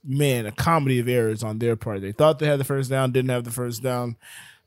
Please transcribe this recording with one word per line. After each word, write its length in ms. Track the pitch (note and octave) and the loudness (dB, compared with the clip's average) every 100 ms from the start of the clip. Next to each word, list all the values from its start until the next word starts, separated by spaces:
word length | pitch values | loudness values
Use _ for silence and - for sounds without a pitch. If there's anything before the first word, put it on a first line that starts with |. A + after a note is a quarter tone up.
man, 400 | D#3 C#3 C#3+ B2 | -4 0 2 2
a 60 | G#2+ | -2
comedy 480 | - - E3 C3+ B2+ | -2 2 2 4 2
of 80 | A#2+ | 2
errors 360 | B2 A2 A2 | 2 2 -2
on 160 | A2 A2 | -4 -2
their 160 | A#2 A2 | 0 0
part. 240 | - G2+ | -2 -6
They 100 | G2 | -6
thought 300 | G#2 D3+ D3 | 4 4 4
they 60 | D3+ | 2
had 120 | C#3 | 0
the 60 | |
first 260 | C3+ C#3 B2+ | 0 -2 -2
down, 220 | C3+ C3 | 0 2
didn't 180 | B2+ B2+ | 2 0
have 140 | B2 | -2
the 80 | A#2+ | -2
first 280 | A#2 B2 A2 | -6 -6 -4
down, 360 | C3 B2 A#2+ A#2 - - - - | -4 -4 -4 -8 -16 -20 -20 -20